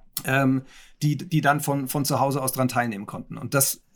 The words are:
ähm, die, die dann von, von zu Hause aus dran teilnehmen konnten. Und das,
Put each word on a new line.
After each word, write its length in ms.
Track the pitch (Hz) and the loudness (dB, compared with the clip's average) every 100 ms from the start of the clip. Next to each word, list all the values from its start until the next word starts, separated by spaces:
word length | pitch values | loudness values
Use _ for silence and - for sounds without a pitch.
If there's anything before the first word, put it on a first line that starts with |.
| - - | -16 -8
ähm, 380 | 170 135 131 131 131 - - - | -2 2 2 0 -4 -16 -20 -2
die, 160 | 147 135 | -2 0
die 240 | 165 156 | 0 2
dann 200 | 143 147 | 4 4
von, 280 | 147 139 131 | 2 -2 -2
von 160 | 151 | -2
zu 160 | 135 131 | 0 2
Hause 220 | 139 139 | 0 0
aus 100 | 131 | -2
dran 160 | 131 127 | 0 0
teilnehmen 380 | 127 120 101 104 | 0 -2 -4 -8
konnten. 320 | - - - | -12 -12 -10
Und 160 | 120 | -2
das, 280 | 143 131 - _ | 0 0 -2 _